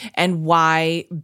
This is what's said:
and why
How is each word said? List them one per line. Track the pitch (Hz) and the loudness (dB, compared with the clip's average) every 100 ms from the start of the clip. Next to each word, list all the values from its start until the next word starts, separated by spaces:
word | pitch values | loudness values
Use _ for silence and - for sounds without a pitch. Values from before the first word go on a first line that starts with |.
| 226 | -10
and | - 185 165 | -2 -2 -2
why | 156 170 160 160 165 170 - 165 | 2 2 4 2 0 -4 -6 -12